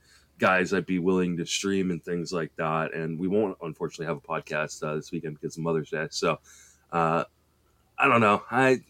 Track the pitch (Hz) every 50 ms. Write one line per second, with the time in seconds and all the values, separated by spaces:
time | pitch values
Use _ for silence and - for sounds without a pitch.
0 | _ _ _ - _ _ _ - - 98 92 92 92 87 95 92 85 - 92 90
1 | 82 95 92 92 90 90 87 82 82 - - - - 98 98 95 92 92 87 80
2 | - 90 87 87 82 73 92 82 78 76 - - 82 80 80 80 80 - - 80
3 | 82 82 80 78 92 92 95 107 110 95 92 - 85 80 78 - - - - -
4 | 80 80 80 71 - - 80 78 - - 78 76 76 73 - - 80 78 78 78
5 | 76 - - 82 80 80 73 - - 76 - 82 80 82 82 80 73 - 80 78
6 | 78 73 - - 95 85 78 - _ - - - - - - _ _ _ - 85
7 | 82 80 82 85 - - _ _ _ _ _ _ _ _ _ _ _ _ _ -
8 | 123 139 123 117 110 104 104 101 - - 117 123 131 131 131 123 - _